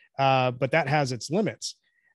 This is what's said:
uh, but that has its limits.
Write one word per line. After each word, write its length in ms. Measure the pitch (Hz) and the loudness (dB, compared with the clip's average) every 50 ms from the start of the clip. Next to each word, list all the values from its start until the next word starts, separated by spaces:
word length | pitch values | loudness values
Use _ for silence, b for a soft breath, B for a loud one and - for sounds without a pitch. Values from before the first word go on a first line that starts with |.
| b b b - | b b b 0
uh, 340 | 135 135 135 131 127 127 123 | 2 4 4 4 2 0 -2
but 180 | 123 143 123 | -2 -2 0
that 180 | - 160 165 135 | 0 0 2 2
has 240 | 147 156 143 123 127 | 0 0 0 0 -4
its 180 | 113 - - | -6 -6 -4
limits. 440 | 143 202 220 147 107 - - - - _ _ _ _ _ _ _ | -4 -2 -2 -2 -4 -8 -10 -12 -12 _ _ _ _ _ _ _